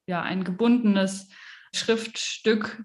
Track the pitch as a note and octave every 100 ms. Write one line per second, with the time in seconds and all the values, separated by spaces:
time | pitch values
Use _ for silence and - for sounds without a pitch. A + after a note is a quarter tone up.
0 | - F3 - F#3 F#3 F3+ A#3 A#3+ A3 G3
1 | F#3+ - - - - - - - - A3+
2 | A3 - - - A3 A3 - -